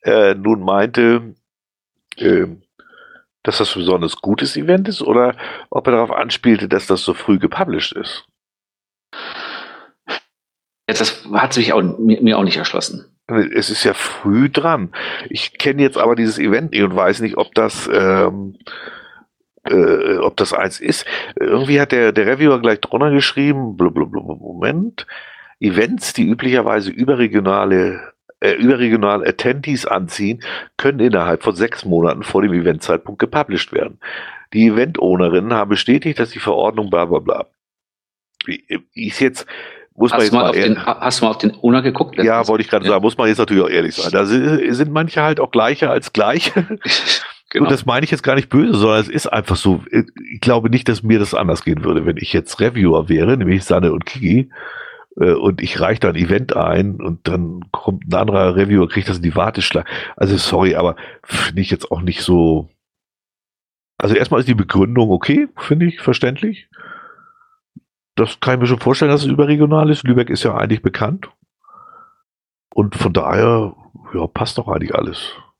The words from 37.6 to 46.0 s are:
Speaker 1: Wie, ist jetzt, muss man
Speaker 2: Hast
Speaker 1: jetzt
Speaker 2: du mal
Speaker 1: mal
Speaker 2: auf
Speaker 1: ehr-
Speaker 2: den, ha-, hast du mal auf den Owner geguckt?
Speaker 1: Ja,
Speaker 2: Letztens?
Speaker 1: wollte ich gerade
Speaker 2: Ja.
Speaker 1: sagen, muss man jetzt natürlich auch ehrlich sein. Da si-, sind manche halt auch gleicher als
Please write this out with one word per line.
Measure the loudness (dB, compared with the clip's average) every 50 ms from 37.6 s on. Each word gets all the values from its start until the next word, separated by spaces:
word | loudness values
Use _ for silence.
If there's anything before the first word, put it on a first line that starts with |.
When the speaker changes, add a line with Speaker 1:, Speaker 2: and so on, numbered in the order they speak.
| _ _ _ _ _ _ _ _ _ _ _ _ _ _ _ _ -10
Speaker 1:
Wie, | -10 -10 -12 _ _ -10 -10 _ _ _
ist | -10 -10 -10 -4 -2
jetzt, | -2 -2 -2 -4 -16 -16 -18 -18 -18 -18 -20 -20 -20 _ _
muss | 0 0 2
man | 4 4
Speaker 2:
Hast | 2
Speaker 1:
jetzt | 4
Speaker 2:
du | 4 2
mal | 2
Speaker 1:
mal | 2
Speaker 2:
auf | 2
Speaker 1:
ehr- | 2 2 2
Speaker 2:
den, | 0 0 0
ha-, | -4 -4 -2
hast | -2 -4 -2 0
du | 0
mal | 0
auf | 0 0
den | -2 -2 -2 2
Owner | 2 4 4 4
geguckt? | 2 0 0 0 -4 -4 0 0
Speaker 1:
Ja, | 2 4 4 2
Speaker 2:
Letztens? | 2 2
Speaker 1:
wollte | 0 0
ich | 0 0
gerade | 0 0 2
Speaker 2:
Ja. | 2
Speaker 1:
sagen, | 2 4
muss | 2 0 0 2
man | 2 2
jetzt | 2 2
natürlich | 2 2 4 4 4
auch | 4
ehrlich | 2 2 0 0 -2
sein. | -4 -6 0 2
Da | 2 2
si-, | 4 2 2 2 2 2 2 0 0 0
sind | 0 0 0 0
manche | -2 -2 -2 0 0 0
halt | 2 2 0
auch | -2 0
gleicher | 2 2 2 2 2 0 0 0
als | 0 0